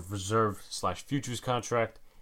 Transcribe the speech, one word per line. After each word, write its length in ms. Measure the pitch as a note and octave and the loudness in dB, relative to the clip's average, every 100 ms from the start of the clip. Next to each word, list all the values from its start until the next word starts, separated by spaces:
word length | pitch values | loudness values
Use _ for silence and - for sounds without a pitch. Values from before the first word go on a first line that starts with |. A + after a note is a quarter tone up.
| F2+ | -2
reserve 540 | G2+ F#2 A2+ G#2+ G2 - | -4 2 4 4 0 -8
slash 340 | - F#2+ F2 | -2 -2 -2
futures 380 | - D3 B2+ A#2 | -2 -2 -2 -4
contract 580 | - B2+ - A#2+ A2+ - - - | 0 0 2 2 2 -2 -18 -20